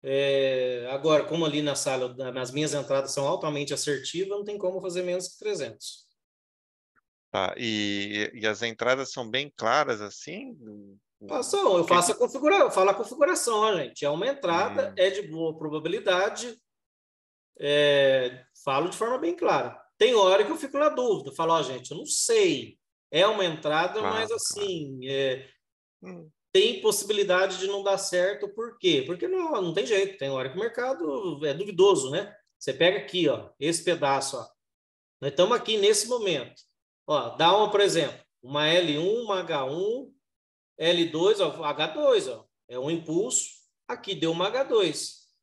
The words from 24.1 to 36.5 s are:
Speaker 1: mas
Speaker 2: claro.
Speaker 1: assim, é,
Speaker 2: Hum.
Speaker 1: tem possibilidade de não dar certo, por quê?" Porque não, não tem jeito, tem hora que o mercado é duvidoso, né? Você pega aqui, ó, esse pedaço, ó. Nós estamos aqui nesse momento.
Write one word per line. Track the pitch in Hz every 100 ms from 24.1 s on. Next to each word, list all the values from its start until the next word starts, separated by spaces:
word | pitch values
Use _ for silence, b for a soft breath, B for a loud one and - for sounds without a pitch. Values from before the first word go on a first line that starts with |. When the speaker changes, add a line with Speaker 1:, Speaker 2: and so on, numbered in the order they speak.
Speaker 1:
mas | 190 220
Speaker 2:
claro. |
Speaker 1:
assim, | 453 - - - 170 143 135 127
é, | 135 135 127 - _ _ _ _ _
Speaker 2:
Hum. | 185 180 156 _ _
Speaker 1:
tem | 190 214 202
possibilidade | 214 208 196 208 180 180 190 180
de | 190
não | 202
dar | 196 190
certo, | - 180 180 202 -
por | - 233 -
quê?" | 185 147
Porque | 127 175 359
não, | 370 330 269
não | 175
tem | 160
jeito, | 247 202 196 -
tem | 139
hora | 131 127
que | 175
o |
mercado | 226 226 247 269 160 254 190 143
é | 151
duvidoso, | 143 208 175 196 175 127
né? | 151 202 - _ _
Você | -
pega | 127 170 196
aqui, | - 180 156
ó, | 113 - _
esse | 143 165
pedaço, | - 160 139 135 - 131
ó. | 92 _ _ _ _ _ _ _
Nós | 139
estamos | 143 185 233
aqui | - 220
nesse | 196 214 233
momento. | 247 202 151 120